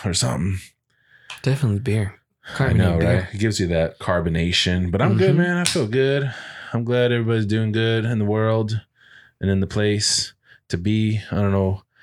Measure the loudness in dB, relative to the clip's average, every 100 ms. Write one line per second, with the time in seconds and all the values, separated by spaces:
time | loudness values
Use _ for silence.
0 | -4 -2 -2 -2 -4 -4 -10 _ _ _
1 | _ -20 -20 -6 -2 0 0 0 0 -2
2 | -2 -8 _ _ -10 -2 2 4 4 4
3 | 2 2 -2 -2 -2 0 0 0 -2 -4
4 | -2 0 0 0 0 0 2 0 0 0
5 | 2 4 4 4 2 0 0 0 0 0
6 | 0 0 -2 -6 -14 -16 -8 -6 -2 2
7 | 2 2 0 0 0 0 0 0 2 0
8 | 0 0 0 2 2 2 0 -4 -8 _
9 | -20 -20 -20 -4 0 0 0 0 0 0
10 | 0 -2 -6 -12 _ -20 -8 -4 0 0
11 | 0 -2 -4 -2 0 2 0 -2 _ _